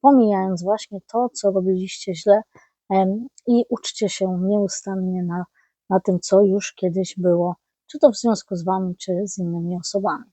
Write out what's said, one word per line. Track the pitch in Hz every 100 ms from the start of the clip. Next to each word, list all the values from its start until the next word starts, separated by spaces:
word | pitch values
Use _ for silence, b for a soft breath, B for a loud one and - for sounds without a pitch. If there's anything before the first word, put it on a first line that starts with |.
pomijając | 269 277 220 196 190 180
właśnie | 175 214 - 196 _
to, | 226 247
co | - 202
robiliście | 190 185 185 185 - - 165
źle, | - 202 - b b b _
em, | 190 190 208 247 _ -
i | 240 233
uczcie | 233 - - 202
się | - 185 180
nieustannie | 185 208 196 - - 190 185 180
na, | 180 175 180 _ _ _ _
na | 190
tym, | - 180
co | - 190
już | 202 196 -
kiedyś | - 185 175 185 -
było, | 180 175 175 175 _ _ _
czy | 294
to | 294
w | 208
związku | 233 208 - 180
z |
wami, | 165 190 185 180
czy | - 180 202
z | -
innymi | 175 170 170 180
osobami. | - 202 196 151 -